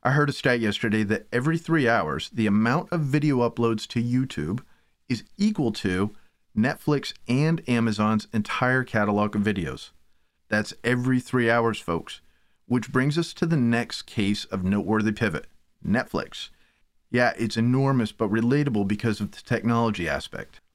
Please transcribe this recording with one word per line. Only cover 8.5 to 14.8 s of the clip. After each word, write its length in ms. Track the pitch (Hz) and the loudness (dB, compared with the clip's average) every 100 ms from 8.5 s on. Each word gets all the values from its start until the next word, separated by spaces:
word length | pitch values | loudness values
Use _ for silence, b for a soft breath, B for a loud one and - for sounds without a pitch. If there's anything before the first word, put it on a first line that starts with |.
| - 127 131 | 0 0 0
catalog 520 | 123 113 104 104 104 104 | 0 0 2 2 0 0
of 60 | |
videos. 480 | 101 95 80 65 - _ _ _ _ _ _ | 0 0 -4 -8 -14 _ _ _ _ _ _
That's 280 | 107 107 - | -4 -4 -6
every 360 | 113 123 123 127 | -2 0 2 0
three 300 | - 127 117 | 2 0 2
hours, 300 | 117 117 107 | 2 2 -2
folks. 420 | - 82 - - _ _ _ _ _ | -4 -6 -6 -18 _ _ _ _ _
Which 240 | 123 110 | -2 0
brings 260 | 131 135 151 | 0 0 0
us 160 | 170 | -4
to 140 | - 170 | -2 0
the 100 | 160 | 2
next 460 | 120 117 117 - | 2 0 -2 -8
case 420 | - - 101 101 - | -10 -2 0 0 -4
of 180 | 101 | -4
noteworthy 480 | 92 101 | 0 0